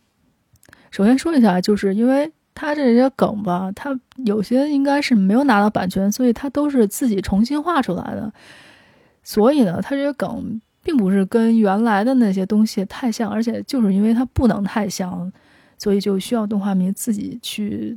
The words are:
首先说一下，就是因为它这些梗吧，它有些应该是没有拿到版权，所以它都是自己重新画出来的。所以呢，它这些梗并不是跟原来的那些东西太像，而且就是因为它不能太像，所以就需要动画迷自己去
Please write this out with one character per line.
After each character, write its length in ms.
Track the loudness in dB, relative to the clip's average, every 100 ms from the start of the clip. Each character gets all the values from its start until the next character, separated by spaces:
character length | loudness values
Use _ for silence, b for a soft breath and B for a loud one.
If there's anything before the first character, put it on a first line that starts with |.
| _ _ _ _ _ _ _ b b
首 140 | 0
先 120 | 2 2
说 180 | 2 2
一 60 |
下， 180 | 4 4
就 160 | 0 0
是 180 | 0
因 120 | 0 2
为 260 | 2 0 -6 _
它 200 | -10 -6
这 200 | 0 2
些 140 | 4 4
梗 320 | 2 -2 -2
吧， 280 | -4 -4 -4
它 260 | -8 -8 -8 -10 -6
有 180 | -2 -2
些 280 | 0 0 2
应 120 | 0
该 180 | 2 0
是 140 | 2
没 200 | 2 4
有 100 | 4
拿 160 | 4 4
到 80 | 4
版 200 | 0 -2
权， 220 | -2 -2
所 160 | 2 0
以 60 |
它 160 | 0 -2
都 200 | -2 0
是 160 | 2 2
自 200 | 2 -2
己 140 | 0
重 240 | 0 0
新 180 | 2 0
画 200 | -2 -2
出 120 | -2
来 80 | -4 -6
的。 180 | -8 -10 -12 B B B B B B B B
所 300 | -6 2 4
以 120 | 4
呢， 160 | 2 0
它 80 | -4
这 60 | -4
些 140 | -4
梗 460 | -4 -6 -6 -8 -10 -12 _
并 140 | -2 0
不 140 | 2
是 140 | 2 2
跟 320 | 2 2 4
原 240 | 2 2
来 200 | 2 2
的 120 | 2
那 180 | 2 2
些 140 | 0 0
东 200 | 2 0
西 160 | 0 -6
太 260 | -4 -4
像， 180 | -4 -4
而 120 | -2
且 200 | -4 -4
就 180 | -4 0
是 100 | 2
因 100 | 2
为 120 | 2
它 100 | 2
不 240 | 0 2 2
能 160 | 2
太 240 | -2 -4 -4
像， 420 | -4 -6 -6 -10 -12 b b b b
所 160 | -2
以 80 | 0
就 180 | 0 -2
需 160 | -2
要 120 | -4 -2
动 120 | -2
画 160 | 0
迷 160 | 0 0
自 220 | -2 -4
己 260 | -4 -6 -10
去 520 | -10 -8 -6 -6 -8